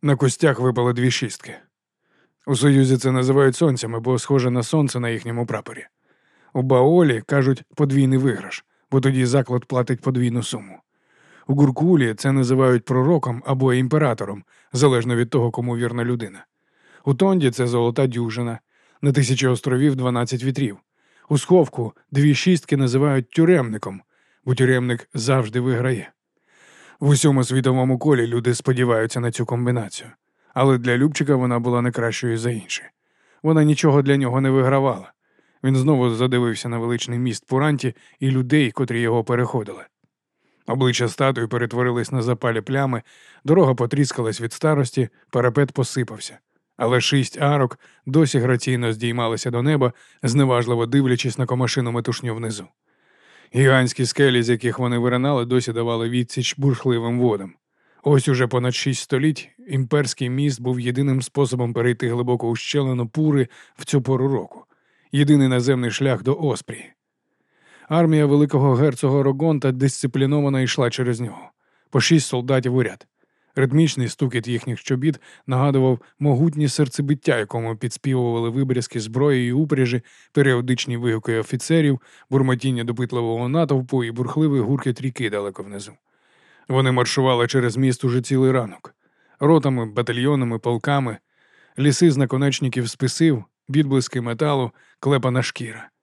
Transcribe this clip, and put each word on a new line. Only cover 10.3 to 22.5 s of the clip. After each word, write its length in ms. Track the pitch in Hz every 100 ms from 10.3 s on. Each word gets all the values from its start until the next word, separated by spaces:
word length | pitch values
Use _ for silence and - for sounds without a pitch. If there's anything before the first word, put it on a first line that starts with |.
| 120
суму. 360 | 107 117 98 90 _ _ _ _ _ _ -
У 80 | 139
Гуркулі 580 | 143 127 160 175 120
це 180 | 110 139
називають 540 | 135 123 131 131 123 -
пророком 580 | 127 131 170 127 120 -
або 280 | 131 131
імператором, 680 | 127 127 151 147 110 101 101 - _ _
залежно 420 | 127 143 123 117 120
від 140 | 117
того, 220 | 139 117
кому 260 | 110 120 117
вірна 280 | 120 120 120
людина. 400 | 120 107 - - _ _ _ _ _ -
У 80 |
Тонді 380 | 131 190 190 135
це 160 | 117 120
золота 400 | 120 117 120 135
дюжина, 520 | 120 117 113 120 117 _ _ _ _
на 100 | 147
тисячі 360 | 135 127 127 131
островів 480 | 120 - 127 147 131
дванадцять 480 | 127 123 120 127
вітрів. 340 | 131 131 131 101 _ _ _ _ _
У 80 | 147
Сховку 560 | - 180 151 - 113 - _
дві 240 | 139 147 135
шістки 420 | -